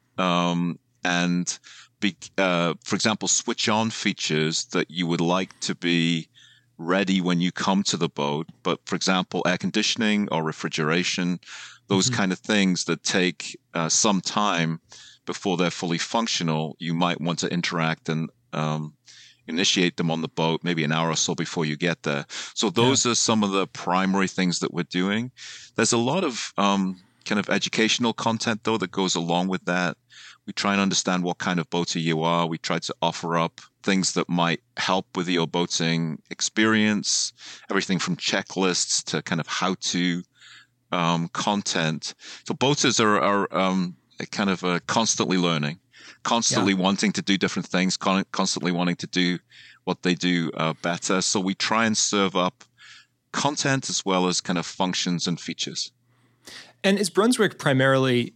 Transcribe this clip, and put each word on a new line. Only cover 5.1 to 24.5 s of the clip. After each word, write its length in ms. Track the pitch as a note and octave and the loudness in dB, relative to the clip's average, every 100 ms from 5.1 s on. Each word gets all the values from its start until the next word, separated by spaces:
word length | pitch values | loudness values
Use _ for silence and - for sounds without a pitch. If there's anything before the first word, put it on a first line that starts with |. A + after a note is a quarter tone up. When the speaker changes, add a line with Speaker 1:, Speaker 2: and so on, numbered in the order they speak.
| E2+ | 0
Speaker 1:
like 360 | E2 F#2 F#2+ - | 2 0 -2 -6
to 140 | - | -8
be 540 | F2 F2 F2 E2+ E2+ D#2 - - _ _ - | -4 0 2 2 0 -4 -16 -20 _ _ -12
ready 400 | E2 F#2 F#2+ F#2+ | 0 2 4 2
when 200 | F2 F2 | 2 2
you 100 | F2+ | 0
come 320 | - - G2 | 0 0 2
to 140 | G2 E2+ | 0 -2
the 120 | E2 | -2
boat. 380 | - C#2+ D2 E2 - | -2 -4 -4 -6 -6
But 160 | F#2 - - | -2 -2 -4
for 80 | |
example, 480 | F2+ - F#2 F2+ F#2 - | -4 0 0 0 -2 0
air 120 | F2+ | 0
conditioning 720 | F#2+ A2 G#2+ - A2 G#2 G#2 | 0 -2 0 0 0 2 0
or 140 | D#2+ | 0
refrigeration, 960 | D#2 - E2 D#2 D2+ F2 F2+ - F2+ F2 - - - - - | -2 -4 -6 -2 0 0 0 -2 -2 -4 -8 -18 -18 -20 -2
those 180 | G2+ B2+ | 0 2
Speaker 2:
Mm-hmm. 80 | |
Speaker 1:
kind 180 | A#2 G2 | 0 0
of 60 | F#2 | -2
things 460 | - G#2 F#2+ F2 | 0 2 4 2
that 180 | - E2 | 0 -2
take, 560 | - G2 F2+ - - - _ | 0 0 0 -2 -10 -14 _
uh, 140 | F2 D#2+ | -4 0
some 320 | - A2+ G2 | 2 2 2
time 600 | - G#2+ G#2 E2+ E2 E2 - - - - - | 0 0 0 2 0 -2 -10 -20 -20 -16 -10
before 300 | F2 G2+ F2 | -6 -2 0
they're 140 | F2 | 0
fully 280 | - F2+ E2+ | 0 -2 -2
functional, 800 | - A#2 A2+ - E2+ D#2 D#2 - | -2 -2 -2 -2 0 -2 -4 -6
you 160 | E2 | -4
might 260 | E2 F2+ F2 | 0 0 0
want 200 | E2 E2 | -2 -2
to 80 | - | -2
interact 560 | F2 E2 F2 D#2+ D#2+ - | -2 -2 0 0 -2 -4
and, 220 | D#2+ D#2+ - _ | -4 -4 -10 _
um, 420 | E2 D#2 D#2 D2+ - - - - _ - | -6 -4 -4 -6 -14 -20 -20 -20 _ -8
initiate 480 | D#2+ F#2+ - F2 - | -2 0 2 0 0
them 140 | E2+ | -2
on 100 | E2 | -2
the 80 | D#2+ | -4
boat 320 | - E2 D#2+ | -2 0 0
maybe 220 | F2 E2 | -2 -2
an 80 | D2+ | 0
hour 180 | D#2+ E2 | 0 0
or 60 | D#2+ | 0
so 180 | - | -2
before 300 | E2 E2 - | -4 -4 -2
you 120 | D#2 D2+ | -4 -2
get 260 | F2 E2 | -2 -2
there. 220 | D#2+ C#2+ - - - | -2 -4 -6 -10 -10
So 160 | - A3 | -2 0
those 340 | E3 B2 C3+ | 4 4 4
Speaker 2:
Yeah. 80 | B2 | 4
Speaker 1:
are 40 | A2 | 2
some 260 | - A2 | 2 2
of 80 | G#2 | 2
the 160 | G2 F2+ | 0 -2
primary 640 | - - F#2 F#2+ G2 F#2 | -4 0 2 2 2 0
things 320 | - F#2 | 0 0